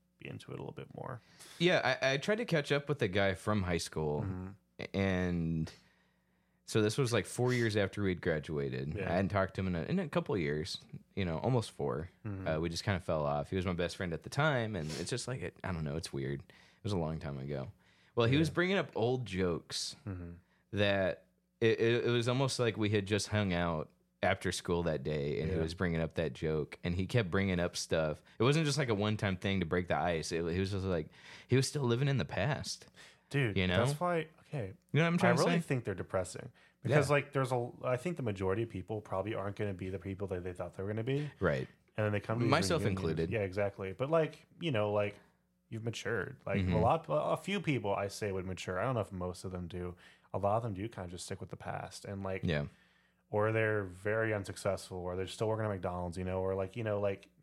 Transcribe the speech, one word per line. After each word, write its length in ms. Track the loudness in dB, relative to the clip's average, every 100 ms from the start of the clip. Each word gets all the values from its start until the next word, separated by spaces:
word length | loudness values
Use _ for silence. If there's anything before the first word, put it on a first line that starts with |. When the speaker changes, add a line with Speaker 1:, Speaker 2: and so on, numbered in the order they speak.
| _ _
Speaker 1:
be 100 | -14
into 200 | -12 -12
it 20 |
a 40 | -10
little 100 | -10
bit 140 | -10 -12 -10
more. 240 | -10 -10 -14 -20 -16 0
Speaker 2:
Yeah, 380 | 4 4 4 2
I, 120 | 2
I 40 | 2
tried 220 | 0 0
to 60 | 2
catch 260 | 0 2
up 160 | 0 0
with 120 | 0
the 80 | 2
guy 260 | 4 2
from 300 | 2 0 2
high 120 | 2 0
school, 440 | 0 -2 0 0
Speaker 1:
Mm-hmm. 720 | -2 -4 -8 -12 _ -12 -4 0
Speaker 2:
and 760 | 2 2 2 0 0 0 -2 -8 _ _ _ _ _ _ _ _
so 160 | -2 2
this 160 | 2 2
was, 160 | 2
like, 140 | 0 0
four 260 | 0 0
years 240 | 2 2 2
after 260 | 0 0
we'd 180 | 0 0
graduated. 720 | 0 0 0 -2 -2 -2 -4 -4
Speaker 1:
Yeah. 120 | 0
Speaker 2:
I 20 |
hadn't 140 | 2 2
talked 240 | 2 2
to 60 | 0
him 60 | -2
in 80 | -2
a, 60 |
in 140 | -2 -2
a 100 | -2
couple 260 | -2 0
of 60 | 0
years, 380 | 0 -2 -4 -8 -12 -18 -10 -4
you 80 |
know, 140 | -2 0
almost 340 | 2 2 0
four. 380 | -4 -2 -2 -6 -10 -10
Speaker 1:
Mm-hmm. 200 | -4 -2
Speaker 2:
Uh, 120 | 0
we 80 | 0
just 160 | -2
kinda 160 | 0 0
fell 240 | 0 0 0
off. 240 | 0 -2
He 60 | -2
was 100 | 0
my 60 |
best 240 | 0 -2 -2
friend 160 | -6
at 100 | -6
the 80 | -4
time, 460 | 0 2 0 -2 -4
and 140 | -4 -6
it's 100 | -4
just 180 | -4 -4
like, 140 | -6
it, 120 | -8 -6
I 80 | -6
don't 120 | -4
know, 120 | -2 -4
it's 160 | -4
weird. 280 | -4 -4 -4
It 440 | -8 -20 -20 _
was 80 | -4
a 60 | -2
long 200 | -2 -2
time 200 | -6 -6
ago. 300 | -6 -6 -6 -12 _ _ _
Well, 120 | 2 4
he 80 |
Speaker 1:
Yeah. 40 | 4
Speaker 2:
was 100 | 4
bringing 260 | 2 2 2
up 100 | 0
old 320 | 0 2 2 0
jokes 680 | 0 2 0 -4 -6 -6 -8 -8
Speaker 1:
Mm-hmm. 220 | -8 -8 -14 -20 _ _
Speaker 2:
that 500 | 2 4 4 2 0 -8 _ _ _
it, 200 | 4 6
it, 240 | 4 4 2
it 40 |
was 180 | 2 2
almost 300 | 2 0 2
like 160 | 0 2
we 140 | 2
had 160 | 2 2
just 220 | 0 2
hung 240 | 2 2
out 340 | 2 2 0 -4 _ _ _
after 300 | 2 2 0
school 300 | -4 0 0
that 200 | 0 -2
day, 380 | -2 -2 -2 -2
and 80 | -2
he 60 | 0
Speaker 1:
Yeah. 60 |
Speaker 2:
was 100 | -2
bringing 260 | -2 0 0
up 140 | -2 -2
that 180 | -4
joke, 420 | -2 -2 0 -2 -4
and 100 | -2
he 120 | -2 0
kept 240 | 0 2
bringing 300 | 2 2 2
up 160 | 0 -2
stuff. 420 | -2 0 2 -2 -8 0
It 40 |
wasn't 240 | 2 4 2
just, 100 | 0
like, 140 | 0
a 40 |
one-time 420 | 2 2 2 0 0
thing 220 | 0 0
to 60 | 2
break 220 | 0 2
the 80 | 2
ice. 360 | 2 0 0
It, 120 | -2 0
he 80 | 0
was 100 | 0
just, 120 | 0
like, 240 | 0 0 -2 -10 -20 -20 2
he 80 | 2
was 100 | 2
still 160 | 0
living 240 | 2 2 2
in 100 | 2
the 60 | 0
past. 580 | 0 0 0 -4 -10 -12 -20 -20 -20 -4
Speaker 1:
Dude, 260 | 0 2 4
Speaker 2:
You 100 | 4
know? 180 | 4 4
Speaker 1:
that's 120 | 2
why, 280 | 0 0 -2 -10 -10
okay. 240 | -8 -6 -10 _
Speaker 2:
You 60 | 2
know 40 |
what 40 | 4
I'm 100 | 4
trying 140 | 6
Speaker 1:
I 20 | 6
Speaker 2:
to 60 |
Speaker 1:
really 140 | 4 2
Speaker 2:
say? 40 |
Speaker 1:
think 240 | 2 -2
they're 100 | -2
depressing. 540 | -4 -2 -2 -2 -6 -12 -16 -20 _
Because, 260 | 2 4 6
Speaker 2:
Yeah. 40 |
Speaker 1:
like, 180 | 4 2
there's 200 | 0 2
a, 160 | 0 -2 -4
I 120 | -2 -2
think 200 | -2 -4
the 60 |
majority 380 | -2 0 0 0
of 80 | -2
people 300 | -6 -6 -6
probably 340 | -4 -2 -2
aren't 220 | -2 -4 -4
gonna 180 | -4
be 140 | -4 -6
the 80 | -6
people 280 | -6 -6 -4
that 140 | -4
they 80 | -4
thought 240 | -6 -8 -6
they 60 |
were 60 | -4
gonna 140 | -4
be. 260 | -2 -2 -4 0
Speaker 2:
Right. 260 | 2 2 -2 -10 _ -2
Speaker 1:
And 80 | 0
then 60 |
they 80 | 0
come 180 | 0 0
to 40 |
these 60 | 4
Speaker 2:
Myself 320 | 4 4 2
Speaker 1:
reunions. 180 | 2 0
Speaker 2:
included. 300 | 0 0 0
Speaker 1:
Yeah, 100 | 0
exactly. 540 | -2 0 -2 -2 -6 -4
But, 140 | 0
like, 340 | 2 2 -2 -20 -6
you 100 | -2
know, 200 | 2 2
like, 220 | 2 0 -4 -18 _ _ _ _
you've 140 | -8
matured. 520 | -6 -4 -2 -2 -4 -8 -2
Like, 160 | 0
Speaker 2:
Mm-hmm. 100 | 2
Speaker 1:
a 80 | 4
lot, 240 | 4 4 2
a 280 | 0 0 0
few 240 | -2 -2
people 340 | 0 0 0
I 140 | 0 -2
say 240 | -2 -2
would 140 | -2 -4
mature. 340 | -6 -4 -2
I 40 |
don't 100 | 0
know 60 | 0
if 100 | -2
most 320 | -4 -6 -6
of 80 | -8
them 160 | -8 -6
do. 260 | -6 -8 -10 -18 -20 _
A 40 | -2
lot 180 | 2 2
of 60 |
them 100 | 0
do 140 | -4 -6
kinda 200 | -8 -10
just 160 | -10 -8
stick 140 | -8
with 100 | -10
the 60 | -10
past. 480 | -8 -8 -8 -12 -10
And, 160 | -6
like, 160 | -4 -2
Speaker 2:
Yeah. 200 | 0 0 0 -8 _ _ _ _ _
Speaker 1:
or 220 | 2 4
they're 320 | 4 2 2
very 480 | -2 -4 0 2 2
unsuccessful, 640 | 0 -4 -4 -2 -2 -4 -8
or 160 | -4 -4
they're 100 | -4
still 220 | -2 0
working 180 | 0 -2
at 20 |
McDonald's, 460 | -2 -4 -4 -4 -4
you 80 |
know, 140 | -2 -2
or, 140 | 0
like, 220 | -2 -2 -4
you 80 |
know, 140 | -2 0
like, 280 | 0 -2 -8 _